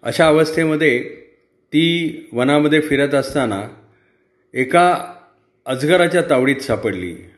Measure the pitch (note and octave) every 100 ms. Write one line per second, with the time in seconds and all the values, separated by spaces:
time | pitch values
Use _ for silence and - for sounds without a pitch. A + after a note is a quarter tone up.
0 | - A#2 D#3+ D3+ D#3 D#3+ D#3+ D#3 D#3 B2
1 | - - - _ _ _ _ D3+ E3 E3+
2 | D#3+ - - A#2 B2+ D3 D3+ D#3 D3+ C#3
3 | C#3 C#3 C3 D3+ B2 G2 A2 - _ _
4 | _ _ _ _ _ B2 C3 E3+ F3+ D#3+
5 | - - _ _ _ _ - B2+ D3 F3+
6 | E3+ F3 D#3+ C3+ C3 C3+ - A2 A2 F#2
7 | F2+ F2 F2+